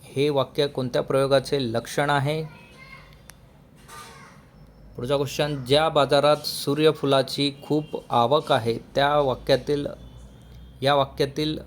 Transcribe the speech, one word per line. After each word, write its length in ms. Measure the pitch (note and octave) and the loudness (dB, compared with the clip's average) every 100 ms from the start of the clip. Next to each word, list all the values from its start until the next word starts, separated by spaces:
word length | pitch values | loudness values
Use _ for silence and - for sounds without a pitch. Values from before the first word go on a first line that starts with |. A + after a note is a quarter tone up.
हे 260 | - C3+ D3 | -8 -2 0
वाक्य 380 | C#3 C3 - C#3 | 0 0 -2 -2
कोणत्या 340 | - B2+ D3 | -2 -2 -2
प्रयोगाचे 600 | C#3+ C3+ C3+ C3+ C3 C#3+ | 0 0 2 2 2 -2
लक्षण 460 | A#2+ A2+ - - C#3+ | -2 -4 -4 -2 0
आहे? 340 | C#3+ C3+ D#3 D#3 - - - - - - - - - - - - - - - - - - - - - - - - - | 0 0 -2 -6 -14 -20 -20 -20 -20 -20 -20 -20 -20 -20 -20 -20 -20 -20 -20 -20 -20 -20 -20 -20 -20 -20 -20 -20 -10
पुढचा 200 | B2 C#3+ | -2 -2
क्वेश्चन, 480 | C#3 - D3 C#3+ | -2 -2 -2 -4
ज्या 260 | B2 C#3+ D#3+ | 0 2 2
बाजारात 480 | D3+ C3+ C#3+ D3 D3 | 2 2 4 4 2
सूर्यफुलाची 1120 | - - - C#3+ D#3 D3+ C#3 C3+ C3+ - C#3+ C3+ | -2 -6 -4 2 2 2 2 0 0 -2 -4 -4
खूप 220 | - D3+ D3+ - - | -2 -2 -2 -8 -2
आवक 420 | A#2+ A#2+ D3+ D#3 | 2 4 2 2
आहे 260 | C3+ A#2 A#2 - C3+ | 0 0 -4 -4 0
त्या 240 | C#3 D3 | 2 2
वाक्यातील, 680 | C#3 A#2+ - C3 - C#3+ C#3+ - - - - - - - - - | 0 -2 0 0 0 -4 -4 -10 -18 -20 -20 -20 -20 -20 -20 -4
या 140 | C3 C#3+ | 0 2
वाक्यातील 640 | C3+ - C#3 C#3+ D3+ D#3 | 0 -2 -4 -2 -4 -6